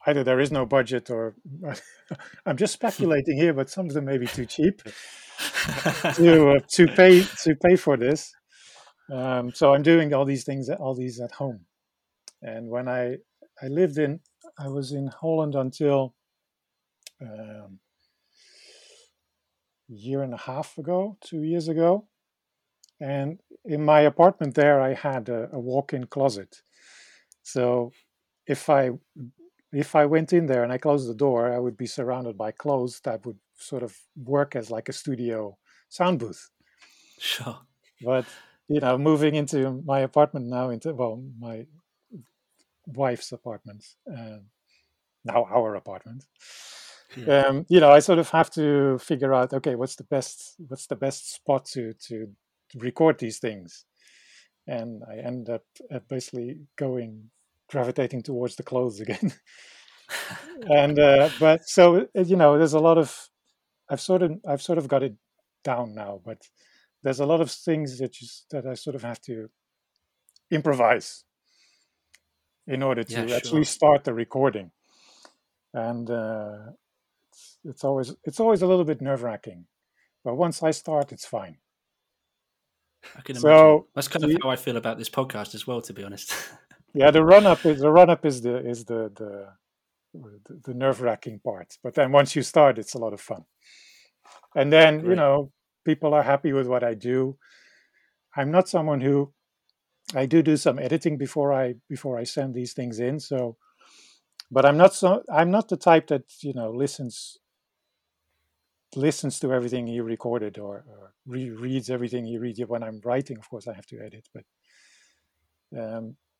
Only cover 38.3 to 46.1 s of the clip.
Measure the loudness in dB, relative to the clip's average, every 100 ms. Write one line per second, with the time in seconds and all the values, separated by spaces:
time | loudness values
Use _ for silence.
38.3 | -12 -20 _ -6 -2 0 0 2 2 0
39.3 | 0 -2 -2 -4 -6 -4 -2 0 2 0
40.3 | 0 -8 -6 -6 -6 -8 -6 -6 -8 -14
41.3 | -16 -14 -16 -18 _ _ _ _ -20 -20
42.3 | _ _ _ _ _ -16 -6 -4 -4 -10
43.3 | -16 -14 -16 -18 -20 -20 _ -18 -16 -16
44.3 | -20 -20 _ _ _ _ _ _ _ -4
45.3 | -2 0 0 -2 -4 -10 -16 -18